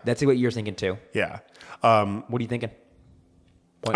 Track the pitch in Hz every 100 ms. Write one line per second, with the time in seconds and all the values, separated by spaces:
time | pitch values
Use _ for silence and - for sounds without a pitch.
0 | 117 127 139 127 123 113 107 98 98 95
1 | - 110 90 - - - - - 117 110
2 | 101 101 - 123 117 120 117 - _ _
3 | _ - _ _ _ _ _ _ 117